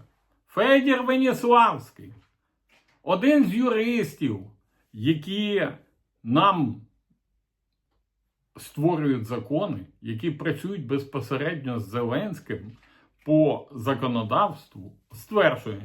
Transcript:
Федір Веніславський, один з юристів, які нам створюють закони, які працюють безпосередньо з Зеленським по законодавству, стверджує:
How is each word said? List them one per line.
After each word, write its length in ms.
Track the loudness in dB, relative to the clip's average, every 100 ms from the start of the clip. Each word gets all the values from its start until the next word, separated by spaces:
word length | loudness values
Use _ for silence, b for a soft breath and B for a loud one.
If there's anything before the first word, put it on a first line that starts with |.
| -20 _ _ _ _
Федір 560 | 0 6 6 6 2
Веніславський, 1120 | 2 2 2 0 4 6 6 2 -10 -20 -20 -20 _ _ _ _ _ _ _ _
один 420 | -4 0 4 4 4
з 100 | 2
юристів, 840 | 0 0 0 0 -2 -2 -4 -4 -10 _ _ _ _
які 760 | -6 -2 -2 -2 -6 -2 -2 -2 -6 _ _ _ _ -2
нам 540 | 4 4 4 0 -4 -14 _ _ _ _ _ _ _ _ _ _ _ _ _ _ _ _ -20
створюють 680 | -14 -2 0 2 0 -2 -2
закони, 540 | -8 -4 -4 -2 -6 -12 _
які 300 | -10 -6 -6
працюють 540 | -4 -4 -6 -6 -8 -4
безпосередньо 920 | -4 -4 -8 -6 -4 -4 -6 -6 -8
з 100 | -6
Зеленським 840 | -6 -4 -4 -4 -8 -10 -12 -12 -20 b b b _ 2
по 420 | 4 4 2 -6
законодавству, 1200 | -8 -4 -2 -2 -2 0 0 0 -2 _ -20 -20 -20 _
стверджує: 720 | -20 -4 2 4 2 -8 -10